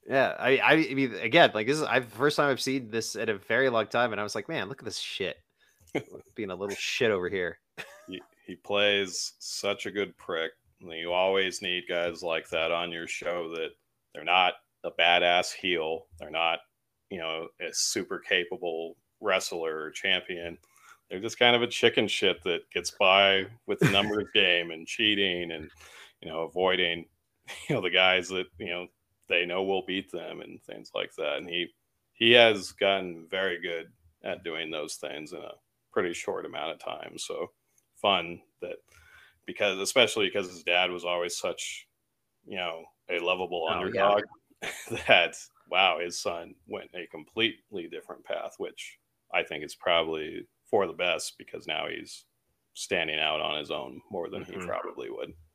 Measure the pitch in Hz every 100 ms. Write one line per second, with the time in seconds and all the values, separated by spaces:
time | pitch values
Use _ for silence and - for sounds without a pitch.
0 | - 135 113 - 123 131 107 156 156 135
1 | 131 98 117 160 139 107 110 151 147 123
2 | 120 107 143 147 143 127 - 135 113 113
3 | - 101 113 101 - 117 135 113 104 120
4 | 120 101 104 110 101 160 98 135 117 -
5 | - - 92 - _ _ _ _ _ -
6 | - 69 - - 101 90 101 101 - -
7 | 117 98 90 98 87 85 _ - - -
8 | - 92 - _ - 90 - 101 104 101
9 | 95 87 - _ - - 101 101 104 98
10 | 95 _ - 85 82 _ _ _ 90 82
11 | 85 90 92 95 92 90 95 90 87 87
12 | 87 85 87 82 - 82 82 85 87 85
13 | 82 - 87 87 82 82 78 - _ _
14 | _ - 78 90 90 - _ _ 85 -
15 | 85 87 87 90 90 - 95 85 78 80
16 | - - 76 80 82 82 _ _ _ _
17 | _ 95 82 80 82 _ 85 78 - 107
18 | 92 90 - 95 87 90 87 80 82 -
19 | _ _ 107 95 - 87 82 78 78 -
20 | 98 90 - 87 85 85 _ _ - -
21 | _ 95 110 - 120 120 120 - 123 -
22 | 107 - 98 87 92 85 - 92 - -
23 | 95 98 98 95 98 113 - 101 147 98
24 | 104 104 98 107 95 87 85 80 82 -
25 | 107 101 98 87 85 80 78 - - -
26 | - _ 85 80 80 87 92 92 87 85
27 | 82 _ _ _ - - - 135 92 90
28 | 92 92 90 92 92 - 98 87 90 _
29 | _ _ _ 90 87 92 95 95 92 92
30 | 95 87 82 80 78 - - 52 - 50
31 | 50 - 76 69 80 87 85 _ _ _
32 | _ _ 113 120 117 104 92 - 98 98
33 | 92 85 82 95 95 87 87 85 80 _
34 | _ _ - 90 85 80 80 80 78 -
35 | 73 71 78 85 80 - _ _ _ -
36 | 90 85 - 92 80 73 78 - - 76
37 | 78 - - - 85 _ _ _ _ _
38 | 104 95 85 87 _ _ 87 - _ -
39 | _ - - _ - 90 104 95 98 135
40 | 117 - 95 - 95 90 80 90 90 90
41 | 87 87 87 - 92 82 - - - _
42 | _ _ _ _ - 98 87 82 82 _
43 | - 87 87 92 87 87 82 85 92 95
44 | 98 101 - - _ _ - - - 117
45 | - 98 85 - - _ _ 90 95 80
46 | 87 - 101 85 87 - _ 101 90 92
47 | 85 82 76 110 113 - _ 101 82 80
48 | - - - - - - 87 - - -
49 | _ _ _ 90 82 78 76 - - 85
50 | 80 80 76 85 87 _ _ 110 92 80
51 | 90 80 - - - 82 80 78 78 78
52 | - - _ _ _ _ _ - - 92
53 | 80 78 76 76 78 76 76 76 65 65
54 | _ 95 82 95 87 95 90 50 - -
55 | 60 57 64 - _